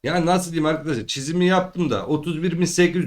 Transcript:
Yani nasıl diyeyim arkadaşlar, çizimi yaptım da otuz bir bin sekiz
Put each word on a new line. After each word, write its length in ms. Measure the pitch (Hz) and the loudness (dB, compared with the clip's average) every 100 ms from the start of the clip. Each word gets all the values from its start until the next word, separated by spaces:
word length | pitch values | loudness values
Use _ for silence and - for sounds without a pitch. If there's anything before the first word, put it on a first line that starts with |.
Yani 220 | - 175 165 | 0 0 2
nasıl 260 | 180 180 | 2 0
diyeyim 140 | 165 151 | -2 0
arkadaşlar, 420 | 156 147 127 107 | 0 -2 -4 -4
çizimi 380 | 139 139 170 180 | -8 -4 0 4
yaptım 440 | 185 185 - 165 | 4 0 -2 -2
da 180 | 107 95 | -2 -2
otuz 360 | 151 151 156 | -2 -2 -2
bir 160 | 180 170 | -2 0
bin 60 | 175 | 0
sekiz 400 | - 175 175 | 4 2 2